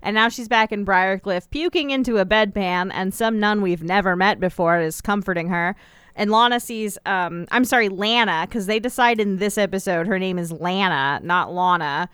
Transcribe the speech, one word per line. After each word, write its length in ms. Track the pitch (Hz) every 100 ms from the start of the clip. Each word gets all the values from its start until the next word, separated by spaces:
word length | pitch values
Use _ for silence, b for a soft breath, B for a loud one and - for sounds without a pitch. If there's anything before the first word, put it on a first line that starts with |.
And 100 | -
now 140 | 220 226
she's 200 | - 226
back 220 | 233 220
in 140 | 208
Briarcliff, 640 | 196 190 185 190 196 180 -
puking 400 | 285 339 359 285
into 280 | 269 254 226
a 80 | 185
bedpan, 640 | 214 220 202 190 180 185
and 220 | - 190
some 260 | 190 226 226
nun 220 | 208 208
we've 200 | 196 165
never 320 | 165 190 190
met 240 | 180 190 208
before 400 | 185 - 170 170
is 220 | 160 156
comforting 480 | - 208 190 175 165
her. 260 | 180 170 208 b b b
And 160 | - 208
Lana 300 | 214 240 240
sees, 380 | 240 233 214 190 -
um, 400 | 190 175 170 175
I'm 140 | 240
sorry, 240 | 254 262 208
Lana, 580 | 190 208 233 220 160 175
cause 160 | 240 190
they 120 | 214
decide 400 | 233 - 240 233
in 200 | 208 190
this 180 | 202 202
episode 500 | 202 190 190 175 170
her 120 | 190
name 200 | 185 180
is 140 | 170
Lana, 680 | 165 170 185 196 151 135 143
not 280 | - 180 170
Lana 580 | 175 180 175 151 143 180